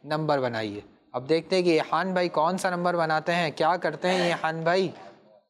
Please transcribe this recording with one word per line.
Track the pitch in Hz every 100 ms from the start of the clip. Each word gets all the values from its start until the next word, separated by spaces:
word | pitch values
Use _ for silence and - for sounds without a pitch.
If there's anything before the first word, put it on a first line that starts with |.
number | 143 156 156 143
بنائیے۔ | 127 117 107 101 - _ _
اب | 127 131
دیکھتے | 165 165 190
ہیں |
کہ | 180
ایحان | 156 - 156 190
بھائی | 185 175
کون | 160 160 190
سا | 190
number | 175 175 170
بناتے | 160 156 156 170
ہیں، | 165
کیا | - 156 180
کرتے | 175 151 180
ہیں | 185
ایحان | 175 160 160 165
بھائی۔ | 165 185 180 - - - _ - _